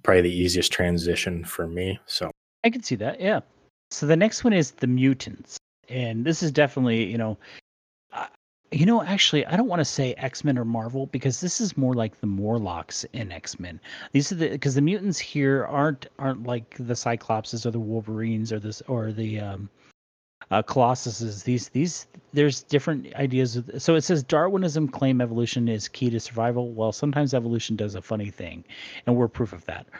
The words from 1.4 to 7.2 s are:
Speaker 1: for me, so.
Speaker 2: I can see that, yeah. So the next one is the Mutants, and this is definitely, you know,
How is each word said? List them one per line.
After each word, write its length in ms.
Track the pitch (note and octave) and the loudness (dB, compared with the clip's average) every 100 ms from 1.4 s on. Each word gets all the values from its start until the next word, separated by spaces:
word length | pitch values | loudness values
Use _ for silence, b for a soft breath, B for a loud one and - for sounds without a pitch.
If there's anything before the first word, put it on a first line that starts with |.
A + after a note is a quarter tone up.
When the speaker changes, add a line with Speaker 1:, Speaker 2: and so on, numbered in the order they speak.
Speaker 1:
for 240 | E2+ - E2+ | -6 -6 -4
me, 320 | E2+ F#2 - - | -2 -4 -4 -6
so. 240 | - - - _ _ | -6 -6 -8 _ _
Speaker 2:
I 80 | A#3 | 0
can 100 | A#3+ | 0
see 140 | - G#2 | -4 -4
that, 260 | A2+ A#3+ | -4 -2
yeah. 200 | F#3+ F3+ - _ _ _ _ | 0 0 -4 _ _ _ _
So 160 | - D3 | -4 2
the 100 | E3 | 4
next 260 | A3 - | 4 2
one 100 | B3 | 4
is 180 | F#3+ D3 | 4 2
the 160 | - B2 | 0 0
Mutants, 680 | B2+ C3 C3 - - - - - _ - | 4 4 2 -4 -14 -16 -20 -20 _ -10
and 360 | B2+ A#2 A2+ C#3 | -6 -4 -2 0
this 160 | D#3+ | 0
is 100 | D#3+ | 0
definitely, 520 | C#3+ C#3 C3+ B2+ A2+ G2 | 4 2 4 2 2 0
you 140 | |
know, 180 | A#2 | -2